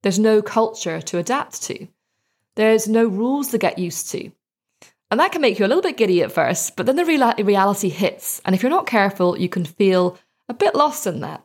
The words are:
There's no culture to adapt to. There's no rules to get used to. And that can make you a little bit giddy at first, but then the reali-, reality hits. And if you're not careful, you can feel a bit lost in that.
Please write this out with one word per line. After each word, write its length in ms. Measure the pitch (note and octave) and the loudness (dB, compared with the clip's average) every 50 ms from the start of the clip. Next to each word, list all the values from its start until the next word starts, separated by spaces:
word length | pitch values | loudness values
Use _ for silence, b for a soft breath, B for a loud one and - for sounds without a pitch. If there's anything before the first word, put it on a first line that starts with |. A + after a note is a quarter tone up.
There's 160 | - G3+ F3+ | 0 0 0
no 240 | G3 G#3+ A3 A3 G#3+ | 2 4 4 4 4
culture 580 | G#3+ - - A3+ A3+ A3+ A3 - - F3 D#3+ D#3+ | 2 0 0 0 0 0 -2 -8 -8 -6 -6 -6
to 200 | D3+ - - F3 | -8 -6 -6 -6
adapt 420 | E3+ - - C#4+ - - - - - | -2 -2 -4 -4 -4 -8 -12 -14 -10
to. 240 | - - - G3+ - _ _ _ _ _ _ _ _ _ _ _ _ _ | -10 -10 -12 -12 -18 _ _ _ _ _ _ _ _ _ _ _ _ _
There's 320 | - G#3+ A3 A3 G#3+ A3 | 2 4 4 4 4 2
no 180 | G#3 A3 A3+ A#3 | 2 2 2 2
rules 440 | A#3 F#3 G3 A3+ B3 C4+ C#4+ C4+ - | 2 0 -2 0 0 0 -2 -2 -2
to 100 | - A3 | -2 0
get 180 | - E3+ - | 0 0 -2
used 320 | - F3+ E3+ - - - - | -2 -6 -6 -6 -8 -10 -8
to. 200 | - F#3 - - _ _ _ _ _ _ _ _ _ b b b b b _ _ | -8 -10 -10 -12 _ _ _ _ _ _ _ _ _ b b b b b _ _
And 80 | G#3+ A#3+ | 0 0
that 120 | E4 G4 | 0 0
can 100 | - F4+ | 0 0
make 180 | D4 A#3+ G3 - | 0 0 2 2
you 60 | G#3 | 0
a 20 | |
little 160 | G3 C4 F4+ F#4 | 2 2 2 0
bit 120 | F#4 C#4 | -2 0
giddy 280 | - A3+ F#3+ F3+ F3 D#3 | 0 2 2 4 2 2
at 80 | G#2+ | 0
first, 440 | - D#3+ D3+ B2 F3 - - - _ | 0 0 0 0 0 -2 -4 -6 _
but 120 | - B3 | -4 -2
then 80 | A#3+ C4 | 0 0
the 80 | D#4+ F4 | 0 2
reali-, 420 | D#4+ D#4+ C#4+ B3+ A3+ - - G#3 | 2 2 2 2 2 2 0 0
reality 440 | G3 G3+ G3 F#3+ G3+ G3+ G3 - F#3 | 2 2 4 2 2 0 0 -2 -4
hits. 520 | C#3+ - G3 - - - - - - - _ | -2 0 -2 -2 -2 -4 -10 -10 -10 -6 _
And 120 | - F#3+ | 0 0
if 80 | F#3 - | 2 2
you're 60 | B3+ | 2
not 160 | D#4+ F4+ - | 0 0 -2
careful, 500 | - - G#3+ G3 G3 G3 - F3+ F3+ F3 | 0 0 2 2 2 0 2 0 0 2
you 100 | - F3+ | 0 -4
can 160 | F3 - F3+ E3+ | -2 -2 -4 -6
feel 540 | D3 - _ G3+ F#3+ F#3 F3+ F3+ F3+ F3 b b b b b b - | -6 -2 _ 2 4 4 4 2 0 -2 b b b b b b -14
a 40 | A#3+ | -4
bit 180 | - G4+ G4+ - | 0 0 0 2
lost 320 | - D4 D4+ D4+ - - | 2 0 0 0 -4 -6
in 140 | F#3+ - A#3 | -6 -6 -6
that. 240 | B3 - D#3+ - _ | -8 -10 -12 -16 _